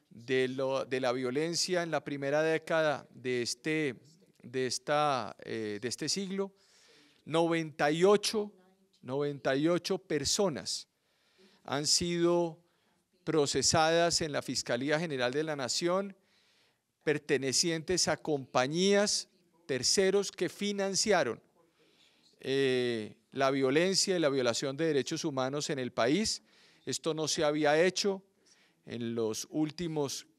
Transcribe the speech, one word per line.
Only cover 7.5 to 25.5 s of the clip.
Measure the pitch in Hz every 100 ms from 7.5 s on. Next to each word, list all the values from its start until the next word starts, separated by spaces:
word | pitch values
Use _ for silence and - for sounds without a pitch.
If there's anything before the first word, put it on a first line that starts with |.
| 165 160 139 151
y | 156
ocho, | 185 208 202 220 208 - _ _ _ _
noventa | - 135 147 143 143
y | 135 156
ocho | 175 - 185
personas | - 156 135 - 196 123 - - - _ _ _ _ _ - _
han | - 135 147
sido | - 175 175 170 175 170 156 _ _ _ _ _ _
procesadas | - 156 139 143 117 170 160 165 170 165
en | 165
la | 135
Fiscalía | - 127 - 120 139 151
General | 170 135 123
de | 135
la | 160
Nación, | 147 123 - 175 185 202 190 _ _ _ _ _ _ _ _
pertenecientes | - 147 - 139 135 123 175 165 156 180 -
a | 156
compañías, | - 147 127 135 131 165 190 202 202 - - _ _ _
terceros | - 131 123 - 190 196 190
que | - 175
financiaron, | - 208 202 196 190 220 185 127 107 _ _ _ _ _ _ _ _ _ _
eh, | - 135 135 127 123 117 104 - _
la | 135 135
violencia | 139 131 143 180 190 - 180
y |
la | 151
violación | 139 123 113 143 139
de | 165
derechos | 143 127 160
humanos | 165 135 131